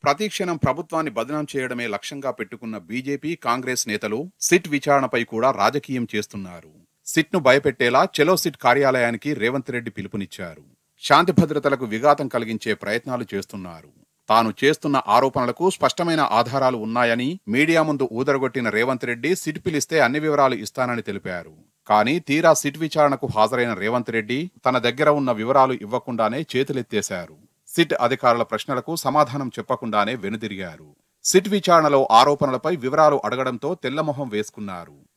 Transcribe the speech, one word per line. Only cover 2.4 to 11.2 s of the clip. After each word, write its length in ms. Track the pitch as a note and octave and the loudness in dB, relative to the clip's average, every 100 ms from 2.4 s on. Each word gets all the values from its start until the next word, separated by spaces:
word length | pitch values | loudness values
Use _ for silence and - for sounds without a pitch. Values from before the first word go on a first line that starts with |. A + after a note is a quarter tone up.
| G#2 A2+ A#2 G#2+ E2+ | -10 -10 -12 -12 -8
బీజేపీ, 420 | A#2+ C3 C#3+ D3+ E3+ B2 | -8 -6 -6 -6 -6 -2
కాంగ్రెస్ 380 | B2 B2+ B2+ - | -2 -2 -4 -4
నేతలు 280 | G#2 G#2+ A2 F3 _ - | -4 -4 -4 -6 _ 2
సిట్ 200 | F#3 F3 | 2 2
విచారణపై 480 | D3 D3 C#3+ B2+ B2 A#2 | -4 2 2 2 -2 -2
కూడా 160 | A2+ B2+ G2 | 0 0 2
రాజకీయం 440 | G#2 C#3 - C3 A#2 | 2 0 -4 -6 -4
చేస్తున్నారు. 580 | G#2+ G#2 G#2 F#2+ F2 D#2 D#2 _ _ - | -4 -6 -12 -14 -16 -20 _ _ _ -4
సిట్ను 260 | - D#3 D#3+ C3 | -2 0 2 6
భయపెట్టేలా 560 | C3+ C#3+ C3 A#2+ C3 F#3+ - | 4 4 0 2 2 2 2
చలో 180 | D3+ F#3 | 2 2
సిట్ 160 | E3+ C#3 C3 | -2 -2 2
కార్యాలయానికి 680 | B2+ C#3 B2+ A#2+ A#2 C#3+ C#3+ | 4 4 2 0 -2 -6 -2
రేవంత్ 320 | A2 C3+ B2+ B2 | -2 -2 -6 -8
రెడ్డి 160 | A#2 G#2 | -8 -10
పిలుపునిచ్చారు. 680 | F#2+ G#2+ F#2+ - F2+ D#2 C#2 _ _ _ - | -10 -8 -10 -10 -14 -14 _ _ _ _ 4
శాంతి 260 | D3 | 4